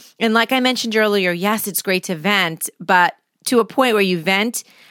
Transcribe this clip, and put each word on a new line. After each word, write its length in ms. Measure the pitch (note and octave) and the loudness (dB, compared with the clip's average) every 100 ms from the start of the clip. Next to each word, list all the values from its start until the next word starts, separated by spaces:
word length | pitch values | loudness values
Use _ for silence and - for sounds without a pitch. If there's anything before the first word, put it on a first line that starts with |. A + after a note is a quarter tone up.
| - - | -18 -4
And 160 | A3 | 0
like 200 | A3+ A3+ | 2 2
I 80 | C4 | 0
mentioned 340 | B3+ B3 A3+ A3 | 0 -2 -2 0
earlier, 380 | G#3+ G3+ F3+ | 2 2 0
yes, 340 | F3 G3+ G#3+ G#3 | 0 -2 -2 -4
it's 140 | F3 | -6
great 240 | - F#3 - | -2 -2 -4
to 100 | E3 | -4
vent, 540 | F3+ G3+ F3 D#3+ - - | 0 0 0 -4 -10 -6
but 360 | E3+ F#3 F3 - _ _ - | 2 4 4 0 _ _ 0
to 120 | A#3+ | 0
a 60 | G#3+ | 2
point 280 | - B3+ | 0 2
where 80 | G#3+ | 2
you 180 | G3 F3+ | 0 0
vent 440 | F3+ F#3+ A3+ - - _ - | -2 -2 -2 -6 -12 _ -20